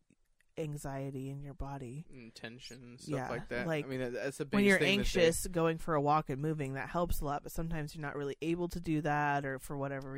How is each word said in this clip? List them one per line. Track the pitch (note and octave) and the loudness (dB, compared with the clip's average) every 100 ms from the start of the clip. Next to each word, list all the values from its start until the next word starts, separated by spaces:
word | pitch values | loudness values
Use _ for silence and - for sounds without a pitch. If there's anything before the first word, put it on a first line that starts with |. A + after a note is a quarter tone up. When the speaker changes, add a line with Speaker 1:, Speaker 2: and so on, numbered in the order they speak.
| _ _ _ _ _ - | _ _ _ _ _ -8
Speaker 1:
anxiety | D3+ D3 C#3+ C3+ C3+ C3+ C3+ | -6 -6 -6 -6 -6 -6 -6
in | C#3 | -8
your | C#3+ | -10
body. | - C#3 C#3 B2 C#3+ - | -8 -8 -6 -8 -10 -12
Speaker 2:
And | C3+ A2+ | -14 -16
tension | - A2+ B2 - A#2+ | -12 -12 -12 -14 -14
and | A#2+ B2 | -16 -12
stuff | D3+ | -4
Speaker 1:
Yeah, | C#3 B2 | -4 -2
Speaker 2:
like | A#2+ - | -6 -4
that. | A#2+ C#3+ | -4 0
Speaker 1:
like, | D3+ | -2
Speaker 2:
I | C3+ | -2
mean, | C3 | -2
that, | B2 | -2
that's | A#2+ C3+ - | -2 -4 -4
the | C#3 | 0
Speaker 1:
when | G3+ | 6
Speaker 2:
biggest | G3+ | 8
Speaker 1:
you're | F#3 | 8
Speaker 2:
thing | D#3+ G3+ | 6 4
that | - | 4
they | F#3 E3 | 6 6
Speaker 1:
anxious, | E3 - | 4 0
going | F3 E3 E3 | 2 2 2
for | - | 2
a | D3+ | 2
walk | C#3+ D3+ D3+ | 6 4 2
and | C3+ | -2
moving, | D#3 D#3 C3+ | -2 0 -2
that | C3+ - | -4 -2
helps | E3+ E3+ - | 0 2 2
a | |
lot, | D3 C#3+ | 0 -2
but | - | -4
sometimes | - E3 E3 D3 | -4 -2 -2 -4
you're | E3 | -6
not | C#3+ D3 | -6 -4
really | C#3 - | -4 -2
able | D#3+ F3 F3 | 0 0 0
to | F3+ | -2
do | E3 D3+ | 0 2
that, | D3 D3 D3 C#3+ C#3 | 4 4 4 2 0
or | C3 | -4
for | - C#3+ | -4 -4
whatever | C#3 C3+ | -2 -4
Speaker 2:
Or | C3+ | -6